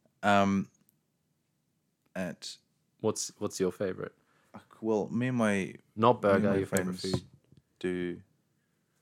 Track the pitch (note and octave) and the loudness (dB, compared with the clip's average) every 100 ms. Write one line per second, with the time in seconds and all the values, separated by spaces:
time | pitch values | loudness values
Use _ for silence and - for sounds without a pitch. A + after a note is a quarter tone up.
0 | _ _ G2+ G2+ G2 G2 G2 _ _ _ | _ _ 4 4 4 2 -2 _ _ _
1 | _ _ _ _ _ _ _ _ _ _ | _ _ _ _ _ _ _ _ _ _
2 | _ F#2+ F2+ D#2 - - _ _ _ _ | _ -8 -8 -8 -14 -16 _ _ _ _
3 | A2 - - - G#2 - F#2 - G2 F#2+ | -2 -2 -8 -8 -8 -2 -2 -2 -6 -6
4 | - - _ _ _ - - - A2 G#2+ | -10 -14 _ _ _ -20 -20 -8 -2 -2
5 | F2+ A2 B2+ B2+ G#2+ G2 E2+ - _ G#2 | 0 -2 -2 2 2 2 -2 -8 _ 2
6 | A2+ A#2+ G#2 G2 G2+ G2 F#2+ F#2+ F2+ F#2 | 4 4 4 4 4 2 0 0 -2 -4
7 | F#2+ F#2 - - _ _ _ _ F#2 F2+ | -4 -4 -6 -18 _ _ _ _ -4 -4
8 | F2 F2 - _ _ _ _ _ _ _ | -6 -8 -14 _ _ _ _ _ _ _